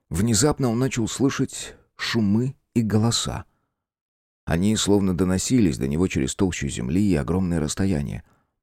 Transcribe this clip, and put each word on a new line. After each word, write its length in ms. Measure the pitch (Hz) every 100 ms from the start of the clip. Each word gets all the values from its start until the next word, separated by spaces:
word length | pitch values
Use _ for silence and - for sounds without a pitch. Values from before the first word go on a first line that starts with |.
| _
Внезапно 600 | 82 117 107 151 143 127
он 80 | 113
начал 300 | 135 - 107
слышать 640 | - 131 - 131 - - - _ -
шумы 580 | - 117 101 107 131 - _
и 80 | 120
голоса. 640 | 110 107 117 - - - - _ _ _ _ _ _ _ _ _
Они 320 | - 82 104 107
словно 400 | 92 101 95 87
доносились 600 | 90 92 - 127 92 58
до 100 | 65
него 180 | 78 92
через 280 | - 64 -
толщу 320 | 95 - 69
земли 360 | - 62 87
и 120 | 104 80
огромное 420 | - 90 92 85
расстояние. 640 | 76 - 98 76 65 57 - _ _ _